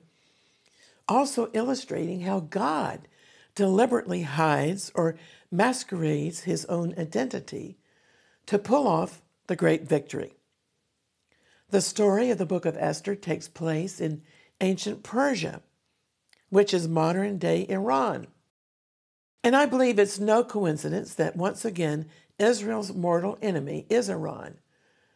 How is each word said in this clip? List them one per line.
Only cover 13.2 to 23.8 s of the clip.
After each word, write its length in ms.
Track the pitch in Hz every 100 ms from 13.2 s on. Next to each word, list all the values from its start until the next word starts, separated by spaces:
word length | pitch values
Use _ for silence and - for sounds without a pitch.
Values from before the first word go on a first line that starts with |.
| 175 151 -
place 540 | - 160 156 190 -
in 220 | 160 151 - _ _ -
ancient 440 | 190 190 208 -
Persia, 580 | - 226 285 220 160 - _ _ _ _ _ _ _ _ -
which 240 | 190 202
is 140 | 180 165
modern-day 800 | 165 160 185 202 190 170 170 190
Iran. 580 | 190 214 269 240 131 - _ _ _ _ _ _ _ _ _ _ _
And 120 | 240 269
I 100 | 294
believe 340 | 254 254 208
it's 200 | 202 190
no 240 | 208 220
coincidence 680 | 247 208 175 156 151 170 - -
that, 200 | - 170
once 280 | 190 -
again, 440 | 226 175 156 151 156 - _ -
Israel's 560 | 214 226 202 220 196
mortal 440 | 180 175 170 190 -
enemy 440 | 214 165 139 151